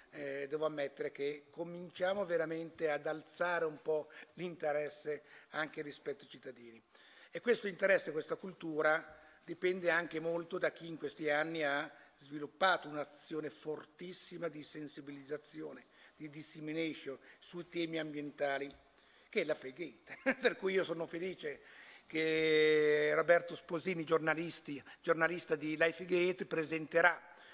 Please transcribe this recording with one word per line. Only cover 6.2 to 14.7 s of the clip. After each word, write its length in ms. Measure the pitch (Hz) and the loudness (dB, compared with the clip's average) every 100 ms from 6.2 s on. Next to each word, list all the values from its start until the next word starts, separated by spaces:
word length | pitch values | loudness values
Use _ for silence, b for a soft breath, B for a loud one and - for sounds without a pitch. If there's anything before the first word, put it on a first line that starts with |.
ai 80 | 143 | -12
cittadini. 520 | 131 131 120 120 113 _ B B B B | -14 -14 -14 -18 -20 _ B B B B
E 100 | 170 | -2
questo 260 | 240 220 202 | 2 2 0
interesse, 460 | 165 196 202 - | 0 4 4 2
questa 240 | 151 - 160 | -6 -4 -6
cultura, 760 | 190 170 165 151 156 160 - - B B | -6 -8 -4 2 4 2 -2 -16 B B
dipende 460 | - 165 180 185 170 | -14 -2 -2 2 2
anche 300 | 165 175 160 | 2 0 -4
molto 380 | 165 170 165 180 | -2 -2 -4 -2
da 140 | 160 | -2
chi 140 | - 165 | -2 -10
in 100 | 151 | -8
questi 320 | 143 - 151 | -8 -4 0
anni 340 | 147 165 165 | 2 0 0
ha 300 | 147 143 156 B B _ | 0 0 -2 B B _
sviluppato 680 | 139 151 147 - 190 165 151 | -14 -10 -10 2 4 4 0
un'azione 640 | 147 139 - - 156 151 | -6 -6 -10 -8 -6 -6
fortissima 960 | - 156 147 - - 180 175 - 175 170 | -8 -8 -8 -10 -14 -12 -10 -12 -6 -6
di 160 | 151 | -6
sensibilizzazione, 1200 | 139 | -12